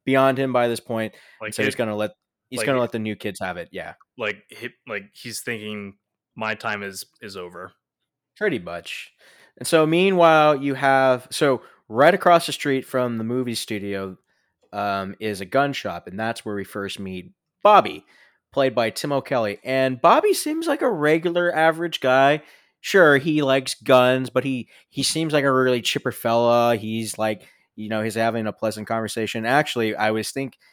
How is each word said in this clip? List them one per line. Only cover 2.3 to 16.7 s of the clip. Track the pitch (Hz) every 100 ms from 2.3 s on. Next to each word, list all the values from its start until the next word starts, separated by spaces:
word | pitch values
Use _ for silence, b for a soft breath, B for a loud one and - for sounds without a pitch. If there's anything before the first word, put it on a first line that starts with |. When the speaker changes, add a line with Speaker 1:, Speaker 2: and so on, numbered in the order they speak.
| _ _
Speaker 1:
he's | 120
Speaker 2:
like, | 110
Speaker 1:
gonna | 131
let | 117
the | 113
new | 107 101
kids | 104 92
have | 92 87
it. | 82
Yeah. | 92 85 - _ -
Speaker 2:
like, | 107 101 _
he, | 104 120 - -
like, | 104 98
he's | - 120 110
thinking, | - 113 107 107 101 95 _ _ _ -
"My | 110
time | 107 117 104
is, | 98 92 - _
is | 110 95
over." | 87 90 92 _ _ _ _ _ _ _
Speaker 1:
Pretty | 214 123
much. | 87 85 - - - _ b b b _
And | -
so | 165 156
meanwhile, | 165 190 185 165 156 151 147
you | 139
have, | 135 139 135 131 123 -
so | - 147 127 B B _
right | 110 151
across | 190 180 170 165
the |
street | - 147 135 -
from | 131 123 113
the |
movie | 110 123 123
studio, | 113 - 107 101 98 98 92 _ _ _ _ _
um, | 101 104 98 95 -
is | 110 98
a |
gun | 95 131 143
shop, | 135 101 87 -
and | 95
that's | 113 117
where | 110
we | 101
first | 95